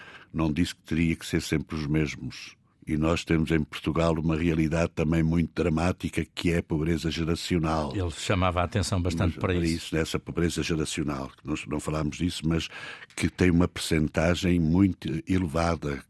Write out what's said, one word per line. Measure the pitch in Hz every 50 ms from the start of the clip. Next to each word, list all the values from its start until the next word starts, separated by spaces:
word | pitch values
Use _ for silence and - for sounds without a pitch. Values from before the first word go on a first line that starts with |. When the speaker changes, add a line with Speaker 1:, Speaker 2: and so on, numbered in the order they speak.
| - - - - - - -
Speaker 1:
não | 78 80 78 73
disse | 80 90 - -
que | - _
teria | - 80 80 85 82 80
que | - -
ser | - - 82
sempre | - - - 76 - - 82
os | 78 76
mesmos." | 71 76 78 78 71 67 - - 123 - - - - - _ _ _ _ _ - -
E | 78
nós | 76 78 80 85 82 -
temos | - 85 80 80 76
em | 82 80
Portugal | 73 - - - - - 73 80 82 85 80
uma | 80 76 82 80
realidade | 78 82 85 78 80 80 76 80 82 85 82 -
também | - 80 76 82 82
muito | 80 80 82 87 82 - -
dramática, | - 82 85 78 80 82 92 92 - - - - - 80
que | - _ - - 90 82
é | 85
a | -
pobreza | - 85 76 76 82 85 78 80 82
geracional. | 76 82 82 78 85 - - - 92 87 80 80 80 80 76 69 -
Speaker 2:
Ele | 101 90 85
chamava | 78 - - - 107 92 92 92 85 90
a | 87
atenção | 85 - 107 90 - - 92
bastante | 85 90 87 82 98 85 80
Speaker 1:
Mas | -
Speaker 2:
para | - 92 90
Speaker 1:
para | 87 85
Speaker 2:
isso. | 82 85 80 -
Speaker 1:
isso, | - -
nessa | 80 80 - -
pobreza | 76 - - 69 - 87 85 - 80 73
geracional, | - 85 78 76 - - - 76 71 71 67 67 67 -
que | - -
nós | 69 76 73 -
não | - 73 73
falámos | - 78 76 76 76 76 69
disso, | - 82 90 82 - -
mas | 80 82 82 78 - - - - - - - - - -
que | - -
tem | 87 - - 92 92
uma | 85 85 90
percentagem | 85 - - - - 85 78 78 73 - 85 80 87 87 82 - 90 90
muito | 85 82 78 82 92 101 95 87 - - - - 80 -
elevada, | - 95 90 92 78 69 82 82 85 85 71 - 73 69 65 - -